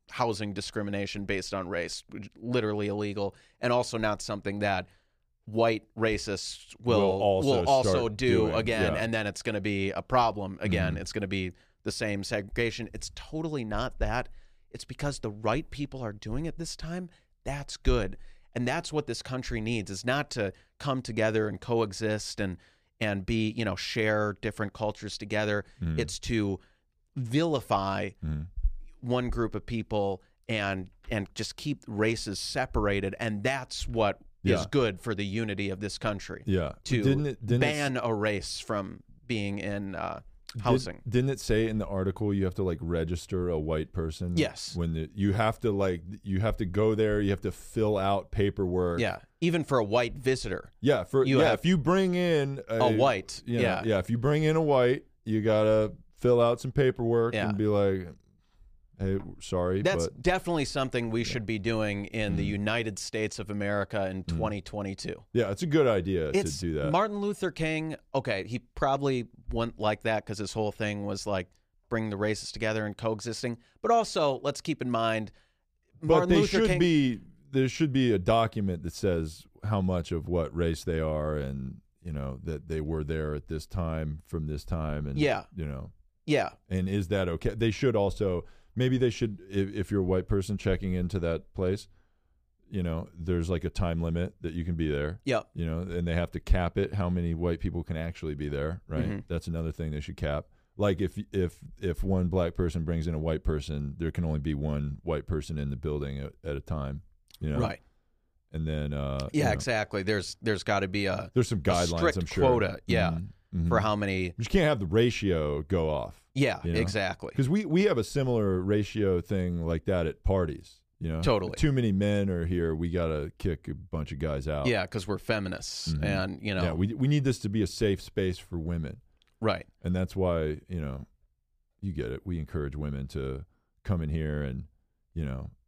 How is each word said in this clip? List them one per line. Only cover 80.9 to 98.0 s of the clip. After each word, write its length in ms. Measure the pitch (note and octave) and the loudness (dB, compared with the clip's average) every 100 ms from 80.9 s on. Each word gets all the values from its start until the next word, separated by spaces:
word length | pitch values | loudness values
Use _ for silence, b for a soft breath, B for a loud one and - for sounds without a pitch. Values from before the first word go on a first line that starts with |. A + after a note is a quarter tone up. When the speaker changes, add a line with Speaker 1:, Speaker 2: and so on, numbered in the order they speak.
| D#2+ | 0
Speaker 2:
are 360 | D#2 D2+ D2+ D2+ | 0 0 0 -2
and, 440 | C2+ C2+ C2 - _ _ | -2 -6 -8 -12 _ _
you 100 | E2 | -8
know, 280 | D2 C2+ C2 | -6 -6 -6
that 240 | D#2+ D2 D#2+ | -6 -8 -4
they 120 | D#2+ | -4
were 240 | D2+ D#2 | -2 -2
there 300 | D2 D#2+ D2+ | -2 -2 -4
at 120 | D2 - | -6 -6
this 200 | D#2 - | -8 -6
time 560 | F#2 E2 D#2+ D#2 D2+ - | -4 -2 -2 -4 -6 -8
from 200 | E2 D2+ | -6 -4
this 160 | D2 | -6
time 420 | - E2 D#2 D2 D2 | -4 -4 -2 -4 -4
and, 120 | C2+ | 0
Speaker 1:
Yeah. 260 | D3 A2 - | 2 0 -4
Speaker 2:
you 100 | - D2 | -8 -6
know. 260 | C2+ - - _ _ - | -6 -10 -16 _ _ 0
Speaker 1:
Yeah. 240 | C#3 E2+ - - | 0 0 -6 -4
Speaker 2:
And 200 | F#2 F#2 | -2 0
is 180 | G#2 E2+ | 0 0
that 180 | G2+ F2+ | 0 0
okay? 260 | E2 A2+ | 0 -2
They 160 | A2 A2+ | 0 0
should 260 | - C3+ A2 | 2 2 4
also, 480 | G2 - G2 F2 b b b A#2 | 2 2 0 0 b b b -2
maybe 220 | B2+ B2+ | 2 4
they 100 | B2 | 2
should, 320 | - A2+ G2 F#2+ | 2 -2 -4 -4
if, 220 | G2 G2 | 0 0
if 160 | G#2 F#2 | -2 0
you're 120 | G2+ | 0
a 20 | |
white 240 | F2+ F#2 F#2 | 2 2 2
person 300 | G2+ F#2 G2 | 0 0 -2
checking 340 | G2+ F2+ F#2 | 0 0 0
into 260 | F2+ F2 G2 | -2 -2 0
that 340 | E2 D#2+ - | 0 -2 -6
place, 340 | - F#2 G2+ - _ _ _ _ _ _ _ _ | -2 -2 -2 -6 _ _ _ _ _ _ _ _
you 120 | G2+ | -4
know, 260 | F2 E2 - E2+ | -2 -2 -6 -6
there's, 300 | E2 F2 E2 | 0 0 2
like, 160 | E2+ | 0
a 60 | F2 | -2
time 320 | - F2 E2 | 0 0 0
limit 320 | E2 E2+ F#2+ - | 0 0 -2 -4
that 100 | E2 | -6
you 100 | E2+ | -4
can 120 | E2+ | -2
be 140 | E2 D#2 | 0 0
there. 300 | C#2+ D2+ F2+ | 0 -2 -4
Speaker 1:
Yep. 240 | C3+ A#2 - | -2 -2 -2
Speaker 2:
You 100 | - | -6
know, 140 | D#2+ E2 | -4 -4
and 260 | F#2 F2 E2+ | -4 -2 0
they 80 | |
have 160 | E2 E2+ | 0 -2
to 80 | D#2+ | -2
cap 360 | - F#2 E2+ G2 | 2 4 4 0
it, 160 | G2 | 0
how 140 | G2 F2 | 0 0
many 240 | F2+ E2+ | 0 0
white 260 | E2 F2 E2 | 0 0 0
people 220 | F2+ E2+ | -2 -4
can 140 | D#2+ | -4
actually 380 | D#2+ | -4